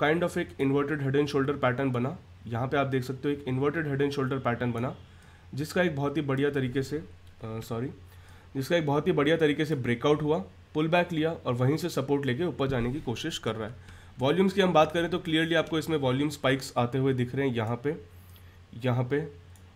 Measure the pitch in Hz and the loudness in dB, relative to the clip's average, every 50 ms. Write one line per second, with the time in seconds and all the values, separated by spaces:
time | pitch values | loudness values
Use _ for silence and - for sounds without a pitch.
0 | - 143 160 170 175 170 - 180 170 - - - 139 135 135 143 143 143 156 147 | 0 2 2 2 0 -2 -2 -2 -4 -4 -4 -2 0 2 2 2 0 0 -2 -2
1 | 135 135 135 143 147 139 147 139 135 139 143 135 - 123 120 127 139 139 131 120 | 0 0 2 2 2 2 2 0 0 0 0 0 0 0 0 0 0 0 0 0
2 | 120 135 170 - - - - - - 107 120 113 127 127 151 143 139 135 131 131 | -2 -2 -4 -8 -12 -18 -20 -18 -10 -6 -4 -4 -2 -2 0 0 0 0 0 -2
3 | 123 127 131 127 - 147 143 139 - 127 131 131 139 147 143 165 156 147 139 135 | -2 -4 -6 -4 -2 -2 -2 -2 -4 -4 -2 0 0 0 0 0 -2 -2 0 0
4 | 143 143 139 143 131 127 139 135 120 120 120 117 127 120 117 113 120 135 180 - | 0 0 0 0 -2 -2 -2 -2 -2 -2 -2 0 0 -2 -2 -2 -4 -4 -6 -8
5 | - - - - - - - - - - - 127 151 151 - 190 180 175 156 135 | -14 -20 -20 -20 -20 -20 -20 -20 -20 -12 -8 -8 -6 -2 0 2 2 2 0 0
6 | 143 143 139 160 151 135 135 131 139 143 143 143 127 127 123 139 131 - 147 151 | -2 -2 -2 -2 -2 0 0 0 0 0 0 0 -2 -2 -2 -2 -2 -2 -4 -8
7 | 175 - - - - - - - - 110 110 113 110 - 120 113 123 147 180 - | -8 -10 -16 -20 -20 -20 -18 -12 -10 -8 -8 -8 -8 -6 -6 -4 -4 -6 -8 -10
8 | - - - - - - - - - - - 139 131 - 175 175 156 143 139 147 | -18 -20 -20 -20 -20 -20 -20 -20 -20 -10 -8 -6 -2 2 2 2 2 2 2 2
9 | 143 185 175 151 139 147 165 156 160 147 147 156 160 139 160 135 117 117 120 120 | 2 2 2 4 4 4 4 4 4 4 4 2 0 0 -2 -2 0 0 0 2
10 | - 147 151 147 151 147 156 180 190 - - - - - - 151 160 160 170 175 | 2 2 2 2 2 0 0 0 -2 -6 -14 -20 -18 -6 -2 0 0 2 4 2
11 | 175 175 175 156 156 160 165 - - 127 123 120 127 131 151 160 170 170 - - | 2 2 0 0 0 0 -2 -4 -2 -2 0 2 2 2 2 2 0 -2 -2 -2
12 | - - 143 143 131 131 123 127 175 175 139 131 139 131 135 120 113 120 127 160 | 0 2 0 0 2 0 0 0 -2 -2 -2 -2 -2 0 0 0 0 -2 -2 -4
13 | - 131 113 - - 156 165 - - 120 110 110 110 104 123 - - - - - | -4 -6 -6 -4 -4 -6 -6 -4 -4 -4 -2 -2 -4 -8 -10 -12 -18 -20 -20 -20
14 | - - - - 156 180 165 180 190 196 190 202 185 180 165 151 156 156 - 175 | -20 -18 -8 -2 0 2 4 4 4 4 4 4 4 4 6 6 6 6 4 0
15 | 170 175 170 175 175 165 156 156 165 165 165 160 151 - - 156 143 147 160 151 | 0 0 -2 -4 -2 0 0 2 2 2 2 2 2 0 -2 -2 -2 0 0 0
16 | 135 127 127 135 147 156 147 - - 131 135 135 135 - - 123 123 120 131 131 | 2 2 2 2 0 -2 -2 0 0 0 2 0 -2 -4 -2 0 0 0 0 0
17 | 131 135 135 123 123 123 - 131 139 139 120 117 110 110 120 117 - 143 160 - | 0 2 2 0 0 -2 -2 -2 -2 0 0 0 -2 -2 -2 -2 -2 -4 -4 -6
18 | - - - - - - - - - - - - - - - 117 117 127 123 123 | -8 -16 -20 -20 -20 -20 -20 -20 -20 -20 -20 -20 -20 -20 -12 -6 -2 0 0 0
19 | 127 123 139 147 156 147 - - - - - - - - - | 0 0 -2 -2 -2 -4 -8 -16 -20 -20 -20 -20 -20 -20 -12